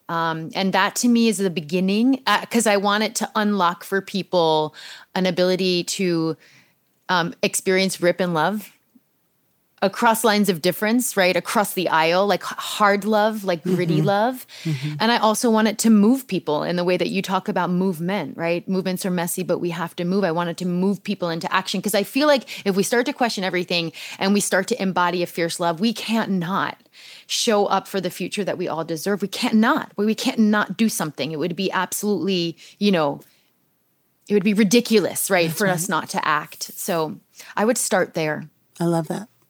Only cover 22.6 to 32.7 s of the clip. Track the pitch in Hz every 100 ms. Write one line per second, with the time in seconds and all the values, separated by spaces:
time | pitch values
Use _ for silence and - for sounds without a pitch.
22.6 | 202 190 196 240 254 269 233 214 185 180
23.6 | 175 175 165 - - - 190 202 - 185
24.6 | 190 226 190 180 175 175 175 - 170 -
25.6 | 170 165 226 220 - 226 214 190 165 190
26.6 | 156 - _ - - - - - - 208
27.6 | 202 190 - 196 180 - 180 - 185 156
28.6 | 175 156 156 160 190 202 196 - 240 220
29.6 | 226 302 - - 214 214 254 262 214 214
30.6 | - 185 220 - 156 - 143 156 165 170
31.6 | 190 185 180 - 208 202 180 185 170 165
32.6 | -